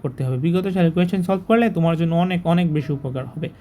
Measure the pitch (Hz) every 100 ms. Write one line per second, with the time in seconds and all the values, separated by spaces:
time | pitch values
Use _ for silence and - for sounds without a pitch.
0 | 143 127 131 127 160 180 190 185 170 165
1 | 180 190 180 190 190 226 233 170 165 165
2 | 165 165 185 175 170 175 175 151 139 143
3 | 135 127 131 156 151 -